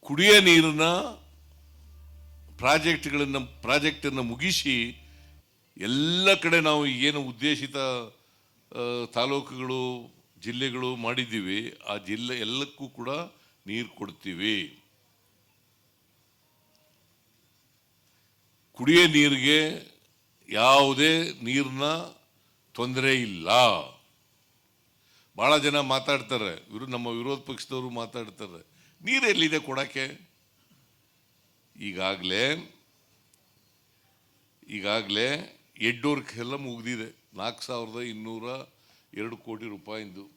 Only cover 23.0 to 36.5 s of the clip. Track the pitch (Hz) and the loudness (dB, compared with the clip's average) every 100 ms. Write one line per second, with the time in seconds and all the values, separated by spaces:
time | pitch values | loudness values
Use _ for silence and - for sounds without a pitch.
23 | 131 131 117 92 82 117 123 92 67 - | 2 2 0 -6 2 6 6 4 -4 -16
24 | _ _ _ _ _ _ _ _ _ _ | _ _ _ _ _ _ _ _ _ _
25 | _ _ _ - 117 151 143 147 139 131 | _ _ _ -2 4 4 4 0 0 0
26 | 131 139 117 127 104 82 - 107 131 123 | 0 -2 -2 -4 -4 -8 -14 -14 -10 -8
27 | 120 117 120 139 - 131 - 131 127 120 | -6 -6 -6 -8 -8 -14 -10 -8 -8 -8
28 | 117 123 110 98 104 85 - _ _ _ | -10 -10 -14 -14 -16 -16 -20 _ _ _
29 | 160 262 247 196 156 156 151 131 139 135 | -2 0 2 2 2 0 -4 -6 -6 -6
30 | 135 147 - _ _ _ _ _ _ _ | -8 -10 -20 _ _ _ _ _ _ _
31 | _ _ _ _ _ _ _ - 101 92 | _ _ _ _ _ _ _ -14 -12 -4
32 | 95 98 90 95 131 160 - _ _ _ | -4 -2 -2 0 0 -2 -8 _ _ _
33 | _ _ _ _ _ _ _ _ _ _ | _ _ _ _ _ _ _ _ _ _
34 | _ _ _ _ _ _ - 104 98 110 | _ _ _ _ _ _ -14 -8 -2 -2
35 | 101 104 123 147 - - _ - 107 120 | -2 -2 -2 -2 -8 -20 _ -4 -2 0
36 | 139 147 - 110 120 | -2 -2 -4 -12 -10